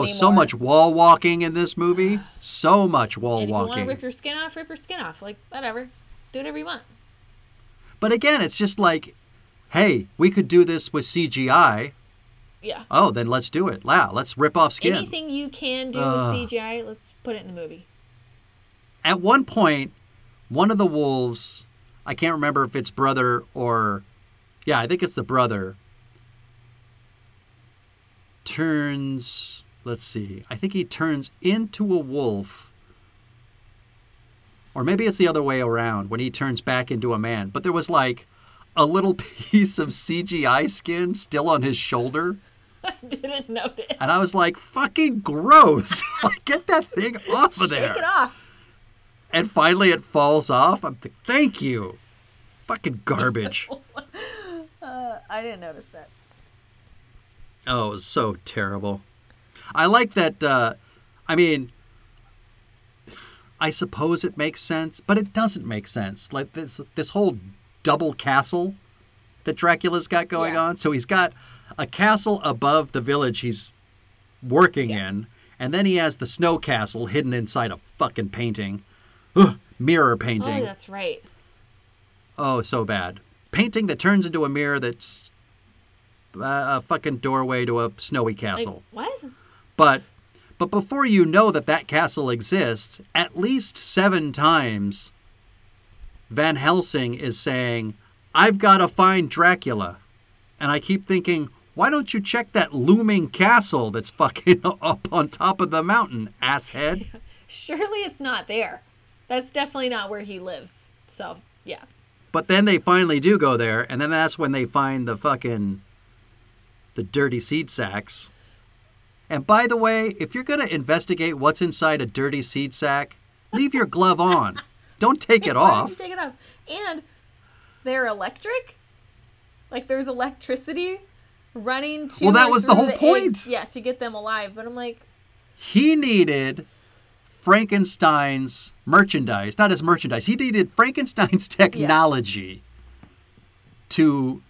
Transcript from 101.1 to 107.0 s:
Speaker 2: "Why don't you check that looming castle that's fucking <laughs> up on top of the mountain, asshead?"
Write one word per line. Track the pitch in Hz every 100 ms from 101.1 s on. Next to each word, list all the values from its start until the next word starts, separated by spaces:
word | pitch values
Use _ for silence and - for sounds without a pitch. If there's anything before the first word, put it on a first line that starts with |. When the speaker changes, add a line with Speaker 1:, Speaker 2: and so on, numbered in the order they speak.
| 190 180 170 135 - _
Speaker 2:
"Why | - 226
don't | 294 233
you | 220
check | 196 240 233
that | 214 165
looming | 139 139 214 214 202 147
castle | - 190 233 202 147 113
that's | 110 -
fucking | - 143 - - 175
<laughs> | 185 -
up | 160 165 -
on | 170 147
top | - 175 196
of | 170
the | 160
mountain, | 170 226 208 120 107 -
asshead?" | 127 143 - 131 147 185